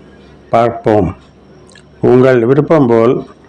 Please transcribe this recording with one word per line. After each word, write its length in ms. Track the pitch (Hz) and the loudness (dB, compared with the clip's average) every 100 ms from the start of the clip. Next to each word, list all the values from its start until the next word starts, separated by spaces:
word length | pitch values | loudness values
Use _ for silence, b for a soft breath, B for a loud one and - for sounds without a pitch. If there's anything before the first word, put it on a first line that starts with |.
| - - - - - | -20 -20 -20 -20 -4
பார்ப்போம். 580 | 117 117 - 113 107 87 - - _ _ - - - _ - 120 | -2 -2 -4 -2 -2 -2 -8 -20 _ _ -20 -20 -20 _ -4 0
உங்கள் 320 | 127 131 127 113 | 2 2 2 0
விருப்பம் 400 | 139 147 160 123 | -2 0 0 2
போல் 240 | 113 117 135 - - | 2 0 -2 -8 -20